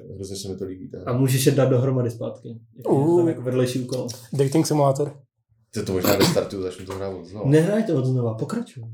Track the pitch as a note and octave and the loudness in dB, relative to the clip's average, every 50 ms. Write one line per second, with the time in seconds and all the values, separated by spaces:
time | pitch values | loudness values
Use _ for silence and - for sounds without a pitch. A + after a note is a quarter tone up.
0 | E2 F2+ F#2+ F#2+ G2 F#2 G2 F#2+ G2 F#2+ F#2 F#2+ G2 F#2 F#2 - - - - F2+ | -8 -12 -14 -12 -12 -10 -10 -10 -10 -10 -8 -8 -8 -10 -10 -12 -14 -14 -14 -10
1 | F2+ - B2 B2+ C3+ B2+ C3 B2 - D3 C3 C3 C3 C3 C3 A#2+ C3 C3+ C3 B2+ | -4 -2 0 2 2 4 4 4 4 4 4 6 4 4 4 4 2 2 2 0
2 | A#2+ A2+ - - A#2+ A#2 - - - B2 A#2 - - _ _ - - D3+ E3+ C#3 | 0 -2 -2 -4 -8 -8 -8 -10 -14 -14 -14 -16 -18 _ _ -6 0 2 2 4
3 | C#3+ E3 E3+ F3 E3+ E3 D#3+ - B2 B2+ B2 B2+ B2+ A#2+ - C3+ B2 - C3 B2+ | 4 4 4 4 4 2 0 -2 -2 -2 0 2 2 0 0 -4 -4 -4 -6 -6
4 | B2 A#2+ - - - - - C#3 C#3+ C3+ C#3+ D#3+ D#3 - D3+ D3+ C#3+ C#3 C3+ C#3+ | -6 -8 -10 -12 -12 -4 0 0 2 2 2 2 2 2 2 4 4 4 2 2
5 | D3 C#3 - - _ _ _ _ _ _ _ _ _ _ - A2 G2+ G2+ F#2+ F#2 | -2 -4 -6 -12 _ _ _ _ _ _ _ _ _ _ -8 -6 -2 -2 0 2
6 | F2+ G2+ G2+ G2 F#2 - D#2+ G2 F2 - G2+ G2 F#2 F#2 F#2 - F#2+ F#2+ F#2+ F#2+ | 4 4 4 4 4 2 2 0 0 -2 -4 -6 -6 -6 -8 -10 -12 -12 -10 -8
7 | G2 G2 F#2+ F2+ E2+ F2 G2 G#2+ C3 C3+ D3 D#3 E3 F#3+ G#3 A3 A3 - E3 C3+ | -8 -8 -8 -10 -12 -14 -8 -4 2 4 4 4 4 4 2 0 0 0 0 0
8 | B2+ C3 C3 B2 A#2+ A2+ A2 A2+ D3 C#3+ - A#3+ A#3+ - - B2 A#2 A2+ | 0 0 0 0 0 -2 -2 -4 -6 -6 -6 -6 -6 -8 -12 -16 -16 -16